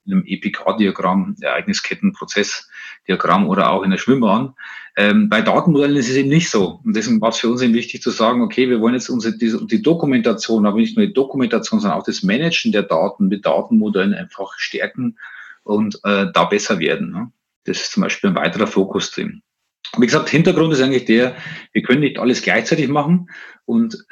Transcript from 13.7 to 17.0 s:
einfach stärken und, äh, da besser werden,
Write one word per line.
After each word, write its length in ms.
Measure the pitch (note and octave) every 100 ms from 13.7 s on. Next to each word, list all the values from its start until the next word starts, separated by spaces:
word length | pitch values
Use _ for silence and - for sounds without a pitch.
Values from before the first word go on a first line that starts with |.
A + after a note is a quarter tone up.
| A2 G#2+ G2 G2+
einfach 420 | F2+ F2+ - - -
stärken 600 | - - G#2+ - A#2+ - - - - -
und, 380 | - G#2 G#2+ -
äh, 240 | G#2 G2+ G2
da 120 | F2 F2
besser 340 | G#2 - F#2+
werden, 320 | D2 -